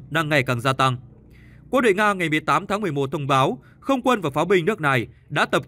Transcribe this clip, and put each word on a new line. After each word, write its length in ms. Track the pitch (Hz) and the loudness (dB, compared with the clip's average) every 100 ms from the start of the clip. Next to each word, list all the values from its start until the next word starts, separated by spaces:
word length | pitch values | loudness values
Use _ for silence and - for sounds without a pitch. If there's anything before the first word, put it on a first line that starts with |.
| - | -4
đang 180 | 151 151 | -4 0
ngày 140 | 151 | 0
càng 180 | 127 120 | 0 -2
gia 120 | 135 | -2
tăng. 240 | 131 135 127 - - - - - - - | 0 0 -2 -10 -20 -20 -20 -20 -20 -4
Quân 140 | 254 | 2
đội 100 | 185 | 2
Nga 180 | 190 214 | 2 0
ngày 180 | 190 165 | 0 -2
mười 100 | 156 | -2
tám 260 | 151 147 196 | 0 0 0
tháng 140 | 208 | -4
mười 120 | 202 | -2
một 200 | 143 135 | -2 -4
thông 140 | 156 139 | -4 0
báo 320 | 135 143 254 - - | 2 2 -2 -12 -10
không 220 | - 269 | -2 0
quân 180 | 254 240 | 0 0
và 100 | 160 | 0
pháo 140 | 147 | -2
binh 200 | 170 196 | 2 2
nước 160 | 160 214 | 2 0
này 260 | 147 131 131 - - | 0 0 -2 -10 -6
đã 160 | 147 | -2
tập 180 | 220 180 | 0 -2